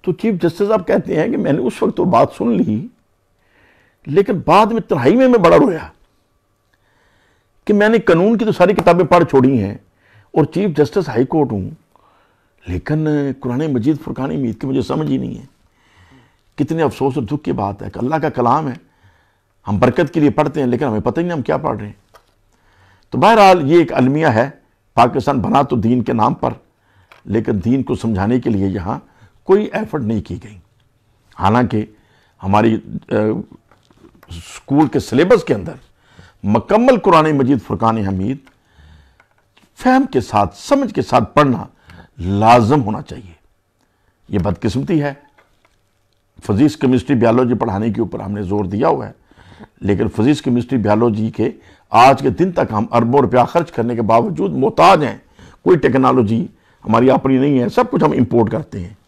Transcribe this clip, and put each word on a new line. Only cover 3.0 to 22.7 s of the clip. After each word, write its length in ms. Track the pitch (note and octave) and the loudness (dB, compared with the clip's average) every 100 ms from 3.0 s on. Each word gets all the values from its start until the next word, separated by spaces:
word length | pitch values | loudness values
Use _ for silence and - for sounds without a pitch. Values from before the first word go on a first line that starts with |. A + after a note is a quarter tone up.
| _ _ _ _ _ _ _ _ _ _ - | _ _ _ _ _ _ _ _ _ _ -2
लेकिन 360 | D#3 G3+ E3+ - | 0 0 -2 2
बाद 260 | F3+ G#3+ | 4 4
में 80 | A3+ | 0
तन्हाई 340 | - F3 B2 A3+ | -2 0 2 4
में 120 | C4 | 4
मैं 140 | A#3+ | 4
बड़ा 160 | E3 - | 6 6
रोया 340 | C#4 E3 D#2+ _ _ _ _ _ _ _ _ _ _ _ _ _ _ _ _ _ - | 4 0 -8 _ _ _ _ _ _ _ _ _ _ _ _ _ _ _ _ _ -2
कि 60 | |
मैंने 260 | G#3 G#3 A3+ | 2 4 2
कानून 360 | A3 E3+ G3 A3+ | 2 2 2 0
की 80 | G#3+ | 0
तो 60 | |
सारी 220 | - G3+ | 2 2
किताबें 340 | G#3 - E3+ E3+ | 2 2 2 4
पढ़ 160 | F3 | 2
छोड़ी 340 | E3 C#3 C3 C3+ | 4 4 4 2
हैं 220 | G2 G#2 _ _ _ _ _ - | -2 -8 _ _ _ _ _ -2
और 80 | D3 | -2
चीफ 300 | E3+ G3+ D3+ | 0 -2 0
जस्टिस 340 | C#3+ G3+ E3 | 0 0 -4
हाई 160 | A2+ C3 | -2 0
कोर्ट 260 | D#3+ C3+ | 0 0
हूँ, 260 | G#2+ G2 D#3+ _ _ _ _ _ _ _ _ - | -2 -6 -12 _ _ _ _ _ _ _ _ -8
लेकिन 360 | F#2 - D#3 D#3 D3+ C#3 | -8 -4 -4 -2 -2 -4
कुरान 400 | B2+ B2+ A#2+ D#3 | -6 -6 -4 -2
मजीद, 240 | B2+ A2+ D3+ | -2 0 -2
फुरकान 340 | - A#2 C3+ | -6 -8 -6
हमीद 240 | D#3 B2+ - | -4 -6 -6
की 120 | C#3 | -4
मुझे 140 | C3+ | -4
समझ 280 | A#2+ C#3+ D#3 | -4 -4 -2
ही 80 | C3+ | -4
नहीं 180 | A#2+ - | -6 -12
है। 260 | C3+ _ _ _ _ _ _ _ _ _ _ - | -18 _ _ _ _ _ _ _ _ _ _ -6
कितने 260 | C#3 E3 | -4 -2
अफसोस 340 | D3+ - C3+ C3+ | -2 -2 -4 -4
और 60 | |
दुख 180 | A2+ D3 | -6 -6
की 100 | - | -6
बात 300 | B2 G2+ G#2 | -4 -6 -8
है 80 | G2+ | -14
कि 100 | F#2+ | -8
अल्लाह 200 | B2 D#3 | -4 -4
का 100 | D3+ | -4
कलाम 380 | B2+ A#2+ C#3 D3+ | -2 0 0 -2
है, 120 | A#2 _ _ _ _ _ _ _ _ - | -10 _ _ _ _ _ _ _ _ -6
हम 140 | G2+ | 0
बरकत 300 | B2 - E3 | 2 2 -2
के 100 | E3 | 2
लिए 100 | D3 | 2
पढ़ते 300 | - D3 C#3+ | 2 -2 0
हैं, 80 | C3 | -2
लेकिन 200 | A#2+ C#3+ | 0 -2
हमें 140 | A2 | -2
पता 200 | G#2 D#3+ | -2 -4
ही 60 | F3 | -4
नहीं 100 | E3 | -4
हम 60 | |
क्या 140 | A#2+ D3+ | -4 -4
पढ़ 200 | C#3+ A2+ | -2 -6
रहे 100 | G#2 | -10
हैं। 100 | F#2 _ _ _ _ _ _ _ | -16 _ _ _ _ _ _ _